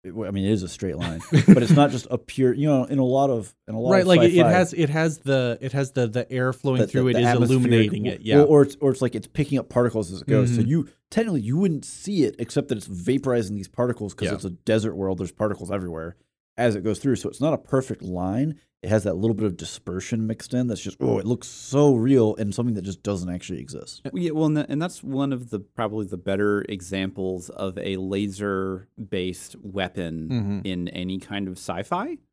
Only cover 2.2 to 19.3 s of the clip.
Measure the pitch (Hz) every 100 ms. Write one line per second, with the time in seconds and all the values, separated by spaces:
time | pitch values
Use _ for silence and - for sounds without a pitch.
2.2 | - - 127 123 151 135 104 139 127 135
3.2 | 139 120 - _ - 110 123 190 185 175
4.2 | 170 175 165 180 180 170 151 156 160 151
5.2 | 139 135 123 113 131 135 135 135 120 120
6.2 | 117 127 127 127 139 127 104 131 127 120
7.2 | 120 120 120 131 123 117 104 104 104 -
8.2 | 107 143 147 147 143 - 139 131 127 110
9.2 | - - 147 135 - - 120 113 90 92
10.2 | - 110 123 120 117 160 - _ _ -
11.2 | 226 156 107 147 196 151 - - 185 196
12.2 | 117 - 117 196 - 110 90 92 87 135
13.2 | 135 120 98 104 92 - 123 120 104 -
14.2 | 92 - 98 87 - 110 107 85 95 92
15.2 | 90 _ 107 95 87 98 90 80 82 -
16.2 | _ _ _ - 120 104 104 104 139 117
17.2 | - - 151 131 - 135 131 113 92 90
18.2 | 92 110 151 147 _ _ 90 107 98 87
19.2 | 113